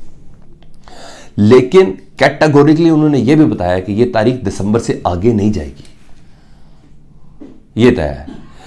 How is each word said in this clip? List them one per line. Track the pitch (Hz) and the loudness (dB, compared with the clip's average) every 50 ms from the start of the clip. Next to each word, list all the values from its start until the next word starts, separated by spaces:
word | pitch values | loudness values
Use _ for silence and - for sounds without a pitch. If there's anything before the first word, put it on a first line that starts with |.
| - - - - - - - - - - - - - - - - - - - - - - - - - - - - | -12 -12 -12 -14 -16 -20 -20 -20 -20 -20 -20 -20 -20 -20 -20 -20 -18 -20 -20 -20 -20 -20 -20 -20 -20 -10 -2 0
लेकिन | 104 107 127 127 - - - 190 190 190 190 - - - - - | 2 4 4 4 4 4 4 4 4 2 0 -8 -14 -18 -4 -2
categorically | 131 147 - - 160 156 143 143 143 151 156 156 170 165 | -2 -2 0 0 0 2 4 4 4 4 4 2 2 2
उन्होंने | 160 151 151 151 143 131 | 2 2 2 2 0 0
यह | 107 120 156 | 2 2 2
भी | 156 156 | 4 2
बताया | - - 104 90 90 90 92 | 2 0 -2 -2 -2 -2 -2
कि | 92 104 | -4 -4
यह | 101 104 120 123 110 | -2 -2 -2 0 0
तारीख | 110 107 120 127 123 95 | 0 0 0 -2 -2 -4
दिसंबर | 98 - - 98 104 107 117 | -8 -6 -4 -2 -2 -2 -2
से | 120 - - - - | -2 -4 -6 -4 -4
आगे | 90 90 87 95 120 | -4 -4 0 0 0
नहीं | 117 101 98 107 | 0 2 0 0
जाएगी, | 104 87 76 71 71 - - - - - - - - - - - - - - - - - - - - - - - - - - - - - - - - - - - - - - _ _ | -2 -4 -6 -10 -14 -18 -20 -20 -20 -20 -20 -20 -20 -20 -20 -20 -20 -20 -20 -20 -20 -20 -20 -20 -20 -20 -20 -20 -20 -20 -20 -20 -20 -20 -20 -20 -20 -20 -20 -20 -20 -20 -20 _ _
यह | 104 117 123 - | 2 2 2 2
तय | - | 2
है। | 78 71 71 - - - - - - - - - - | -2 -6 -8 -10 -14 -16 -18 -18 -20 -20 -20 -20 -20